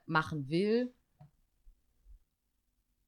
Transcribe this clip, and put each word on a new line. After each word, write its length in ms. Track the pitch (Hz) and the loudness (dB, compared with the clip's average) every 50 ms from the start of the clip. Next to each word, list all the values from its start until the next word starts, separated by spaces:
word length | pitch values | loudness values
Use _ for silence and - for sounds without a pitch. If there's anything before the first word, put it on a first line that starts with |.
| - | -4
machen 420 | - 165 160 156 - 160 151 135 131 | 0 0 0 0 0 -4 -6 -4 0
will, 420 | 160 170 202 214 226 240 247 247 - _ _ _ _ - - - _ _ _ _ _ _ - - - _ _ _ _ _ _ - - - _ _ _ _ _ _ _ _ _ _ _ _ _ _ _ _ _ | 0 0 2 2 2 2 0 -2 -6 _ _ _ _ -20 -20 -20 _ _ _ _ _ _ -20 -20 -20 _ _ _ _ _ _ -20 -20 -20 _ _ _ _ _ _ _ _ _ _ _ _ _ _ _ _ _